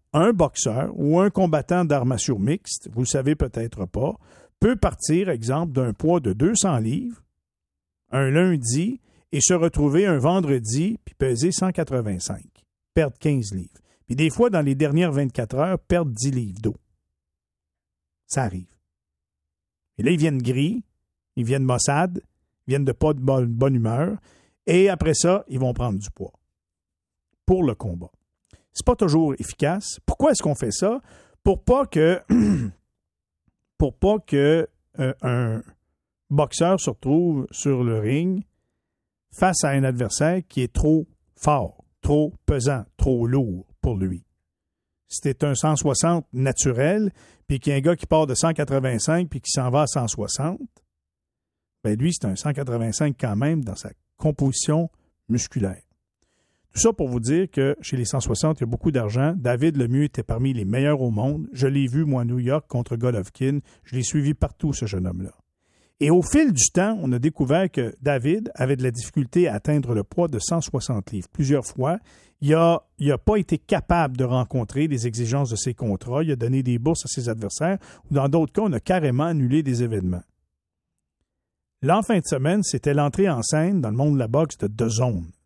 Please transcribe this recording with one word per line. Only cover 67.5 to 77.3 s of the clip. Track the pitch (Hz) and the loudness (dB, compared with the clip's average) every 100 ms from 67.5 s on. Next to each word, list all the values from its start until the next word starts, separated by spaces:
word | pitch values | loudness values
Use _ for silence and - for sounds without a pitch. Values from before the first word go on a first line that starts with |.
| 160 190 | 2 0
que | - 117 - | -2 -4 -4
David | 139 135 135 208 226 - | -2 0 0 -2 -4 -4
avait | 131 | -2
de | 135 | 0
la | 127 | -2
difficulté | 120 - 160 127 175 170 | -4 -4 -2 0 2 2
à | |
atteindre | 101 - 151 120 | 0 0 0 0
le | 110 | -2
poids | 98 - 170 | -2 -2 0
de | 117 | -2
cent | - 170 | -2 -2
soixante | - 127 - 110 - | -2 -4 -4 -6 -6
livres. | 104 - | -10 -8
Plusieurs | - 135 143 | -4 0 0
fois, | - - 131 190 - - _ _ | -2 -4 -4 -4 -8 -20 _ _
il | 143 | 2
a, | 160 170 170 - - | 4 4 2 -2 -4
il | 143 | 0
a | 135 | 0
pas | - 214 | 2 0
été | - 233 | 0 -4
capable | - 214 - 175 143 127 | -2 -2 2 0 0 -2
de | |
rencontrer | 127 127 123 131 127 135 156 | 0 0 0 -4 -4 -2 -2
les | 131 120 | -2 -4
exigences | 113 113 139 135 | -4 -2 -2 -2
de | 110 | -4
ses | 127 | -6
contrats. | 117 117 95 123 135 | -4 -4 -4 -4 -2
Il | 165 | -2
a | 127 | -2
donné | 117 131 | 0 0
des | 127 120 | 0 0
bourses | 139 160 | 0 -2
à | - | -4
ses | - | -6
adversaires. | 120 | -4